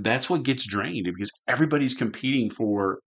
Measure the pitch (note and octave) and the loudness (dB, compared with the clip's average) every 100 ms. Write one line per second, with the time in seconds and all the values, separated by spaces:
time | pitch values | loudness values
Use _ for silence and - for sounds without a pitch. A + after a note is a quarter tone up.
0 | G2+ B2+ - F3 C3 B2+ G2+ G2+ G#2 D3 | 0 0 2 0 0 0 0 -2 -2 -2
1 | F2+ F2+ G2+ - - B2 D3+ D3 C3 - | -4 -4 -6 -6 -2 2 2 2 2 0
2 | A#2 - C3 C3+ A2 - A2 G#2 G2 F#2+ | -2 -2 0 2 0 0 0 2 0 -2